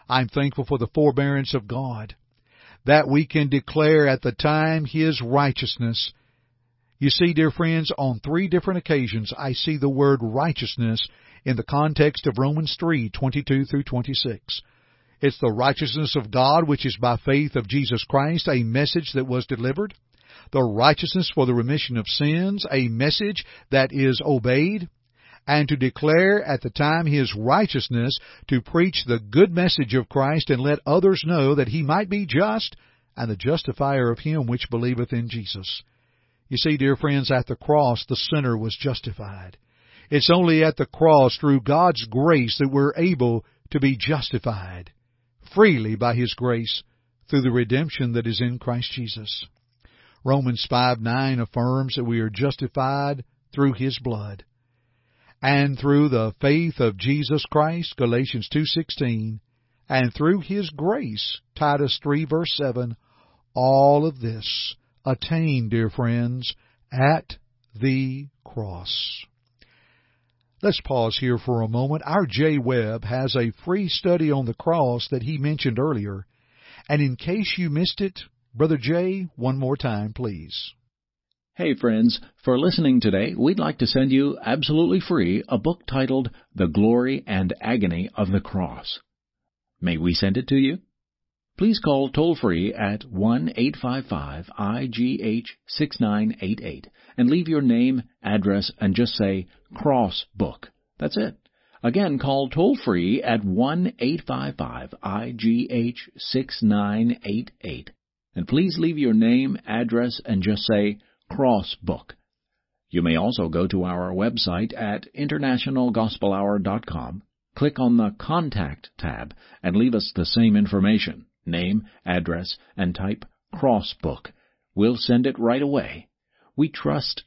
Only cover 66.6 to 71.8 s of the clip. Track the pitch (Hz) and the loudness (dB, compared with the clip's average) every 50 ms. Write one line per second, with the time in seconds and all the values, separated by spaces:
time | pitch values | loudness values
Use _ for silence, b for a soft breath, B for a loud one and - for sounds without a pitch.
66.6 | _ _ _ _ _ _ 131 127 135 147 160 151 - - - - _ _ _ _ | _ _ _ _ _ _ -2 2 2 4 2 2 -2 -10 -20 -20 _ _ _ _
67.6 | _ _ 117 104 131 135 131 135 135 131 131 139 143 139 _ _ _ - - 117 | _ _ -10 -4 -2 0 0 0 -2 -4 -6 -8 -12 -16 _ _ _ -12 -10 -10
68.6 | 107 95 87 87 95 - - - - - - - - _ _ _ _ _ _ _ | -8 -8 -10 -12 -10 -8 -8 -6 -6 -8 -10 -14 -16 _ _ _ _ _ _ _
69.6 | - _ _ _ _ _ _ _ _ _ _ _ _ _ _ _ _ _ _ - | -20 _ _ _ _ _ _ _ _ _ _ _ _ _ _ _ _ _ _ -2
70.6 | 196 202 - - - - 135 120 113 110 110 - 131 123 120 113 - 127 120 113 | 0 0 0 0 -4 -2 0 0 0 0 -2 -2 0 0 -2 -2 0 -2 0 0
71.6 | 113 110 113 120 | 0 0 0 -2